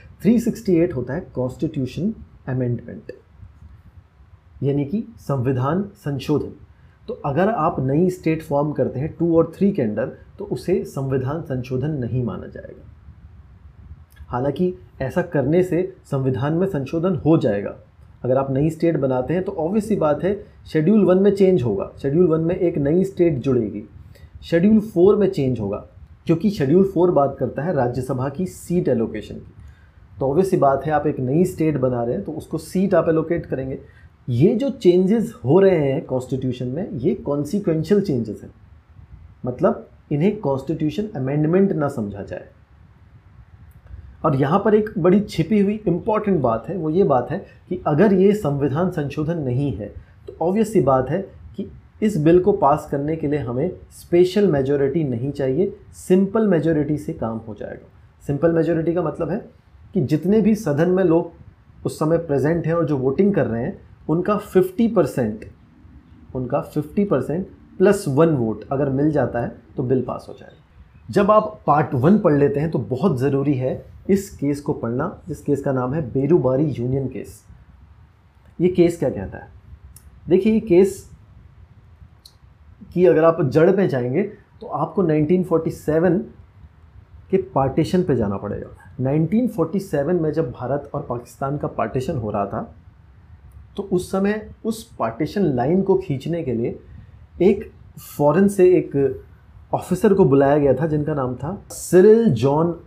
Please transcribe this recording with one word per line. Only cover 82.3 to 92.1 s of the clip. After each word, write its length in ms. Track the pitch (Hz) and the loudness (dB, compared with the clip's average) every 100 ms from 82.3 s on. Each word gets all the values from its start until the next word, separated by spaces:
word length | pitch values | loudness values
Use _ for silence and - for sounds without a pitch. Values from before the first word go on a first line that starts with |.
| _ - _ - - - | _ -20 _ -20 -20 -6
की 120 | 170 180 | 4 6
अगर 180 | 156 | 6
आप 260 | 165 170 143 | 4 4 2
जड़ 260 | 147 175 196 | 4 4 4
में 140 | 165 | 2
जाएंगे, 340 | 131 123 143 208 - _ - | 0 -2 -2 -4 -8 _ -20
तो 60 | - | -10
आपको 340 | 139 165 - | -6 -4 0
नाइनटीन 420 | 170 151 151 180 | 2 2 2 2
फ़ोर्टी 280 | 170 165 165 | 2 0 0
सेवन 460 | - - 156 180 175 - - - - - _ - - - - - | -6 -2 2 2 0 -2 -14 -20 -20 -20 _ -20 -20 -20 -20 -4
के 60 | 190 | -2
पार्टीशन 680 | 185 139 135 156 156 185 | 0 -2 0 0 0 0
पे 120 | 180 123 | 0 0
जाना 220 | 101 98 | 0 -4
पड़ेगा। 580 | 104 - - - - - | -6 -10 -12 -18 -18 -6
नाइनटीन 480 | 131 151 160 220 247 | -2 0 0 0 0
फ़ोर्टी 320 | - 160 196 | -2 -2 -4
सेवन 360 | - 147 143 180 | -4 -4 0 0
में 180 | 156 | 0
जब 180 | 147 143 | -2 -4
भारत 400 | - 127 139 - | -6 -6 -6 -6
और 120 | 143 - | -10 -8
पाकिस्तान 480 | 120 - - 139 143 | -8 -10 -8 -6 -6
का 100 | - | -6
पार्टीशन 500 | - 110 131 127 | -4 -4 -4 -4